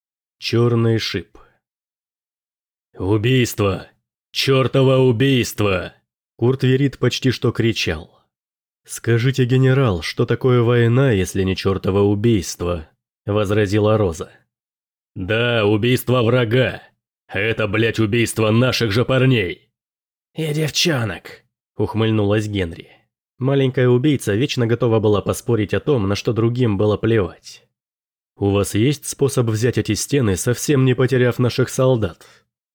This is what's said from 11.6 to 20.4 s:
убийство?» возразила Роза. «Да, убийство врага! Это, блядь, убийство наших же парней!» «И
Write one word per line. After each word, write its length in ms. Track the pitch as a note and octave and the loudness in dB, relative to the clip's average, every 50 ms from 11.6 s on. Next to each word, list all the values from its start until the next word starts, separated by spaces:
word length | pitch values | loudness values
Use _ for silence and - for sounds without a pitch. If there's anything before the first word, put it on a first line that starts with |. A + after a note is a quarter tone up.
| - G2 G2 F#2 - - F#2 G2+ | -2 -2 -2 0 -2 0 2 2
убийство?» 880 | G2+ G2+ G#2 G#2 G#2 A#2+ A2+ G2 E2 - - - F2+ F2 F2 E2 D#2 - _ _ _ _ _ _ _ | 2 2 2 2 2 2 2 2 -2 -6 -8 -8 -6 -6 -6 -6 -8 -16 _ _ _ _ _ _ _
возразила 720 | G#2+ G2+ G#2+ G#2+ F#2 G#2 G#2+ G#2+ F#2 G2+ G#2+ G#2 G#2 A2 | -4 -2 -2 0 0 0 0 0 0 2 2 2 2 2
Роза. 340 | G#2+ G#2+ F2+ E2 E2+ E2 - - _ _ _ _ _ _ _ _ _ _ _ _ _ _ _ _ | 2 0 0 -2 -6 -12 -16 -16 _ _ _ _ _ _ _ _ _ _ _ _ _ _ _ _
«Да, 500 | G#2 F#2 F2+ G#2+ A2+ A#2+ A#2+ A#2+ A2+ G#2 | -10 -4 -2 -2 0 0 0 0 2 2
убийство 580 | G2+ A2 G#2+ G#2+ A#2+ B2+ A#2 - - B2 B2+ | 2 2 2 2 0 0 0 0 0 0 2
врага! 600 | A2+ G#2+ A#2+ B2+ A#2+ G#2+ A#2 B2+ B2 G2 F2+ - - _ _ _ _ _ _ _ _ | 2 2 2 2 0 2 2 2 0 0 -2 -8 -16 _ _ _ _ _ _ _ _
Это, 400 | _ - F#2+ G2+ A2+ A2+ A2+ A2 G2+ | _ -6 -4 -2 -2 -2 -2 -4 -2
блядь, 300 | G2 G#2+ A2+ A2+ G#2 - | 0 0 0 0 0 0
убийство 520 | A2 G#2 G#2 A#2 A2+ - - A2 A2 G#2+ | 0 0 2 0 0 0 0 0 0 2
наших 420 | A2 A2+ B2+ B2+ A2+ - A#2 A2 | 2 2 2 2 0 -2 -2 0
же 140 | G2 B2 A#2 | 0 0 0
парней!» 640 | - C3 C3 B2+ C3 C3 A2+ F#2+ F2 E2 - _ _ _ _ _ _ _ _ _ _ _ _ _ _ _ | 2 2 2 4 4 2 2 0 -4 -6 -10 _ _ _ _ _ _ _ _ _ _ _ _ _ _ _
«И 180 | - | -8